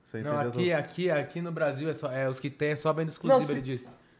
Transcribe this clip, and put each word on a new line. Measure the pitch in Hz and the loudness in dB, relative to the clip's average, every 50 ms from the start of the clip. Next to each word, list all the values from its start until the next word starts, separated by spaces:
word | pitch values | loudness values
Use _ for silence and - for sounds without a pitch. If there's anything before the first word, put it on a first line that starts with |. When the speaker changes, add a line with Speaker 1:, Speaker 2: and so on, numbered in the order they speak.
| _ | _
Speaker 1:
Você | - - 110 | -10 -8 -6
Speaker 2:
Não, | 120 147 147 | -2 0 0
Speaker 1:
entendeu? | 147 143 120 | 0 0 0
Speaker 2:
aqui, | 117 - 175 175 165 | 0 2 2 2 2
aqui, | 147 139 - - 170 180 175 | 0 0 -2 -4 -2 0 2
aqui | 160 143 131 - - 170 | 2 2 0 -2 -6 -6
no | 170 170 | -6 -4
Brasil, | 165 160 156 143 135 135 151 160 | -2 0 0 0 0 0 -2 -2
é | 147 | -4
só, | - 151 135 | -2 -4 -4
é, | 127 135 135 | -2 0 0
os | 131 127 131 | 0 -2 -2
que | - 139 | -6 -6
tem | - - 151 147 | -2 0 0 0
é | 151 | 0
só | 147 - 156 | 0 0 0
venda | 156 160 160 160 | 0 2 0 -4
exclusiva, | 165 - - 247 269 254 | -4 -2 4 6 6 6
Speaker 3:
Não, | 151 | 6
se | 147 143 | 2 -2
Speaker 2:
ele | 139 | -2
disse. | 127 131 131 123 - - - - - - - | -2 -4 -6 -6 -8 -12 -20 -20 -20 -20 -18